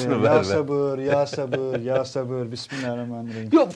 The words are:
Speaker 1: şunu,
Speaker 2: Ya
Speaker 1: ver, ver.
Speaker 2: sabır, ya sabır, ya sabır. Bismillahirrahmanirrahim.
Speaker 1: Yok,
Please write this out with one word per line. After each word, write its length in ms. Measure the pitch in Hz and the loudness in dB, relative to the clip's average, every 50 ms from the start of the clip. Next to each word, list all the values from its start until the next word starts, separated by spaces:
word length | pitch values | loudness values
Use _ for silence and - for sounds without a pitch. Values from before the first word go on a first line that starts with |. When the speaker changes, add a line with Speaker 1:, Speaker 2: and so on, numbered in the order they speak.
| - | 0
Speaker 1:
şunu, 120 | - 135 | 0 2
Speaker 2:
Ya 80 | 110 107 | 4 4
Speaker 1:
ver, 140 | - - | 6 6
ver. 60 | - - | 6 4
Speaker 2:
sabır, 560 | 196 202 156 147 135 143 143 143 139 135 131 | 4 2 0 0 0 0 0 0 0 0 0
ya 280 | 135 139 139 143 143 | 0 2 2 2 2
sabır, 540 | 139 - - 139 127 127 131 131 131 131 127 | 0 -2 -4 -4 -2 -2 -2 -2 -2 -4 -2
ya 240 | 117 123 131 135 127 | -2 0 0 0 0
sabır. 480 | 127 - 139 127 123 127 127 123 113 120 | -2 -4 -4 -4 -4 -4 -4 -4 -6 -8
Bismillahirrahmanirrahim. 960 | 120 - - 143 135 131 123 120 120 120 120 120 117 117 117 110 113 110 107 107 | -10 -10 -8 -8 -6 -4 -4 -4 -4 -6 -6 -8 -8 -8 -8 -8 -8 0 4 4
Speaker 1:
Yok, 160 | 320 277 180 - | 4 4 2 0